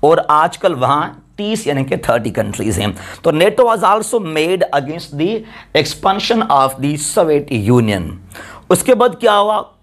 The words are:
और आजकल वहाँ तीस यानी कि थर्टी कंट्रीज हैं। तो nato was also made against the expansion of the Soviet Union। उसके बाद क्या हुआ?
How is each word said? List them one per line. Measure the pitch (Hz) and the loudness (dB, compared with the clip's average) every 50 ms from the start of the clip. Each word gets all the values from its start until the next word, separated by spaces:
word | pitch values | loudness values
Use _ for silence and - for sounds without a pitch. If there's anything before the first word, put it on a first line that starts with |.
| - | 6
और | 151 165 170 - - | 6 4 4 4 2
आजकल | 151 151 156 170 170 - - 190 170 | 2 2 2 0 -2 -2 -2 -2 0
वहाँ | 127 127 123 139 147 160 - - - _ _ _ | 0 0 0 0 0 -2 -6 -10 -16 _ _ _
तीस | - 202 214 220 214 220 | -8 -6 -4 -4 -4 -4
यानी | - 143 135 135 | -4 -2 -2 -2
कि | 135 - | -2 -4
थर्टी | - - - 117 120 107 117 | -4 -2 0 0 0 -2 -4
कंट्रीज | 95 - 107 104 101 - 98 107 104 85 | -4 -4 -6 -6 -4 -4 -4 -2 -2 -2
हैं। | 101 104 92 - - - - - - | -2 -4 -6 -8 -14 -18 -18 -4 -2
तो | 165 | 0
nato | 156 156 175 208 214 - 254 | 2 4 2 2 4 4 2
was | 233 226 208 185 | 2 2 2 2
also | 185 202 220 214 - - 233 | 2 2 2 0 -2 -4 -4
made | 202 190 156 156 156 170 185 180 180 - - | -4 -2 -2 0 0 0 0 0 -2 -2 -2
against | 147 135 135 156 170 - - 147 | -4 -4 -4 -10 -10 -12 -12 -6
the | 143 160 185 220 220 220 - - - - _ _ | -4 -2 -2 -2 -4 -8 -12 -20 -20 -20 _ _
expansion | 156 151 - - - - 196 190 202 - - 233 226 214 - | -2 -2 -2 -6 -2 -2 -2 0 0 -2 0 0 0 0 2
of | - 135 135 131 135 - | 2 2 2 2 0 -2
the | 131 143 147 147 | -4 -4 -4 -4
Soviet | 147 - - - 180 160 151 143 147 - 139 113 101 101 | -6 -4 0 0 2 2 2 0 0 -2 -4 -2 2 4
Union। | 123 123 117 110 104 95 87 80 82 87 - - - - - - - - - _ | 4 4 4 2 0 -2 -4 -8 -10 -14 -18 -20 -20 -20 -20 -20 -20 -20 -2 _
उसके | 185 180 - - 254 | 0 0 4 2 4
बाद | 214 247 247 262 | 4 4 0 0
क्या | - 233 226 208 | 0 0 2 2
हुआ? | 202 202 214 214 214 - - _ _ | 4 2 2 0 -2 -4 -8 _ _